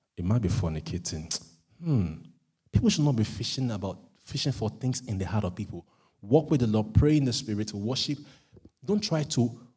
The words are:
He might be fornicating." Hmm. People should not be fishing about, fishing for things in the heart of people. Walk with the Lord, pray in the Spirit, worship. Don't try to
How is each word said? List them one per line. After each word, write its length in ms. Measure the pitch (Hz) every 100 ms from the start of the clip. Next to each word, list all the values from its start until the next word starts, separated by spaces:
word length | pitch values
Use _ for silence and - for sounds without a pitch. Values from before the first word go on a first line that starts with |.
| _ -
He 60 |
might 180 | 87 117
be 80 | 95
fornicating." 800 | - 85 78 - 87 - 80 78 - - _ _ _
Hmm. 360 | 170 131 85 78 - - _ _ _
People 180 | 104 226
should 160 | - 147
not 100 | 117
be 80 |
fishing 460 | 104 - 117 - 127
about, 300 | 104 95 - - _
fishing 280 | - 143 143
for 200 | 120 107
things 300 | - 127 127
in 180 | - 95
the 80 | 87
heart 160 | 104
of 120 | 95 90
people. 300 | 104 85 - _ _ _
Walk 280 | 101 143 151
with 120 | 151
the 60 | 117
Lord, 240 | 110 107 -
pray 220 | 147 151
in 80 | 135
the 80 |
Spirit, 380 | 117 - 104 107
worship. 460 | 101 107 131 - 143 - - _ - - _
Don't 180 | - 208
try 200 | - 160
to 380 | 147 - 120 - -